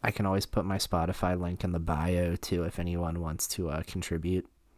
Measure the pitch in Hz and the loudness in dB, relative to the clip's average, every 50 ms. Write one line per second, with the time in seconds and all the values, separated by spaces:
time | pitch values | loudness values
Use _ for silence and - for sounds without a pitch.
0 | - 107 - - 107 95 95 101 - - - 110 85 95 98 98 - - - 87 | 2 0 2 2 0 2 2 2 0 2 0 0 2 2 0 0 0 0 2 2
1 | 82 90 92 - - 90 90 90 90 87 90 - - 90 87 85 82 85 78 76 | 2 0 0 0 0 0 2 0 0 -2 -2 -2 -2 -2 0 0 0 0 0 2
2 | 82 87 90 87 87 85 87 - - - 95 87 85 87 - - 85 87 87 85 | 2 2 4 4 2 2 0 -2 -2 -2 0 0 0 -2 -2 -2 -2 -2 0 0
3 | 85 82 82 85 85 78 78 80 - - - - 90 80 73 80 80 - - 92 | 0 0 -2 -2 -2 -2 -2 -2 -4 -4 -2 -2 -2 -2 -2 -4 -4 -4 -6 -6
4 | 87 - 85 82 80 90 92 90 - - _ _ _ _ _ | -2 -2 -2 0 2 2 2 2 0 -4 _ _ _ _ _